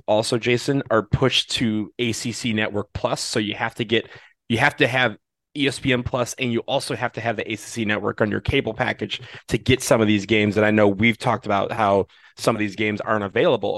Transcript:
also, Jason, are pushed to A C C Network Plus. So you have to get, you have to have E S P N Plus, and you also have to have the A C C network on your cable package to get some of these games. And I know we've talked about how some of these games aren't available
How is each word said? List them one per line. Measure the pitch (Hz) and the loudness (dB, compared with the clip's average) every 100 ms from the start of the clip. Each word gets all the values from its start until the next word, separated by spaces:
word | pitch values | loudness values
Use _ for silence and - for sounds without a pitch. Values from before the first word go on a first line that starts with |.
| - | 0
also, | 107 113 123 | 0 2 0
Jason, | 113 123 - 139 - | 2 0 2 -2 2
are | 110 | 0
pushed | 101 - 127 - - | 2 0 2 0 -2
to | - 117 107 101 - | -2 0 -2 -4 -4
A | 123 | -4
C | 110 120 | -4 -6
C | 107 123 | -4 -2
Network | 107 107 101 - | 0 0 -4 -8
Plus. | - 120 - | -6 -4 -4
So | - 123 | -2 -2
you | 104 | -2
have | - 117 - | -4 -6 -4
to | |
get, | 110 117 - - - _ - | 0 0 0 -18 -20 _ -4
you | 113 | 2
have | 147 - | 2 2
to | 131 | 0
have | 127 120 107 _ _ _ 147 | 2 0 -2 _ _ _ -2
E | 135 | -2
S | - | -2
P | 135 | 0
N | 123 | 0
Plus, | 120 127 120 | 0 -2 -4
and | - 127 | -4 -2
you | 117 | -2
also | - 131 - | -2 -4 -4
have | 123 123 | -6 -6
to | - | -4
have | 117 107 | -4 -4
the | 104 | -6
A | 110 | -8
C | - | -8
C | 120 | -6
network | 104 104 104 - | -2 -2 -4 -2
on | 107 | 0
your | 101 | 0
cable | - 139 117 | 0 0 -2
package | 107 113 - 107 - - - - | -4 -4 -4 -8 -10 -14 -20 -6
to | - | -4
get | - 127 | 2 0
some | - 120 | 4 4
of | 107 | 4
these | 104 95 | 2 2
games. | 110 104 98 | 2 2 2
And | |
I | 107 | 4
know | 107 104 | 4 4
we've | 98 117 110 | 4 0 0
talked | 127 107 107 | -2 -2 -2
about | 101 101 | -2 -2
how | 110 101 98 90 - - - | 0 2 2 0 -8 -20 -4
some | - | -2
of | 110 | 0
these | 104 92 | -2 -2
games | 107 104 | -2 -2
aren't | 110 107 | -2 -2
available | 98 117 165 117 101 | 0 0 2 2 -2